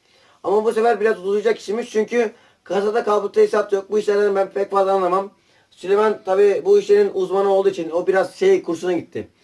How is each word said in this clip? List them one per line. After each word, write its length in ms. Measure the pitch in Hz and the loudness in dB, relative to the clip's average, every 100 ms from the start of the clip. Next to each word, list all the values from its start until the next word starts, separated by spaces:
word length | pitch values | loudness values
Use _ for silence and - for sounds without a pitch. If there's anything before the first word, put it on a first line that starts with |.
| _ _ _ _ | _ _ _ _
Ama 220 | 165 208 220 | -2 0 0
bu 80 | |
sefer 280 | 214 233 208 | 0 0 2
biraz 240 | 220 185 185 | 0 -2 -4
uzayacak 340 | 208 202 180 | -2 -2 -4
işimiz. 300 | - 220 247 | -6 -8 -4
Çünkü 420 | 214 208 240 214 - _ _ | -4 -2 -2 -2 -6 _ _
kasada 400 | - 190 208 233 | -6 -4 -2 -2
kablo 280 | 233 208 196 | 0 -2 0
tesisatı 440 | 214 208 208 202 196 | 2 2 0 -2 -4
yok. 160 | 196 | -2
Bu 80 | 214 | -2
işlerden 360 | 208 202 208 196 | 0 0 0 0
ben 140 | 190 | -2
pek 220 | 202 196 | -4 -2
fazla 200 | 196 190 | 0 2
anlamam. 400 | 196 180 185 196 - _ _ _ | 0 0 -2 -4 -12 _ _ _
Süleyman 500 | _ 175 202 214 208 190 | _ -2 2 2 0 -2
tabii 360 | 190 202 170 185 | 2 4 2 2
bu 140 | 202 | 2
işlerin 320 | 196 202 202 | 4 2 2
uzmanı 360 | 190 180 190 202 | -2 -2 0 2
olduğu 200 | 196 196 | 2 0
için 200 | 175 160 | -2 -4
o 180 | 165 175 | -4 0
biraz 280 | 190 175 - | 0 -2 0
şey 280 | 190 190 | 2 2
kursuna 300 | - 165 180 | 0 -6 -4
gitti. 340 | 170 - 113 - _ | -4 -6 -12 -14 _